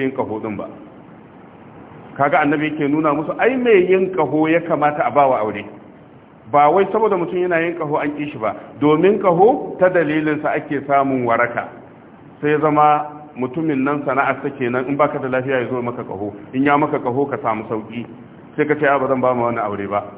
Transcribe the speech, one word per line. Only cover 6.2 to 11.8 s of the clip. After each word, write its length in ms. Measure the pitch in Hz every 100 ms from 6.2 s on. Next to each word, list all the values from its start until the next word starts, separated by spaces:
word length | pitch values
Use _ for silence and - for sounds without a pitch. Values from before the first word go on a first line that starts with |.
| - - -
Ba 200 | 143 147
wai 160 | 175 190
saboda 240 | 214 214 190
mutum 200 | 165 180
yana 220 | 180 165
yin 160 | 170 170
kaho 200 | 151 151
an 160 | 147 147
ƙi 140 | 147
shi 60 | 123
ba, 180 | 107 98 - -
domin 400 | 147 151 180 208
kaho 560 | 190 170 208 - - -
ta 100 | 180
dalilinsa 600 | 180 151 156 151 147 147 135
ake 240 | 147 143 123
samun 380 | 139 135 131 120
waraka. 420 | 117 120 117 87 -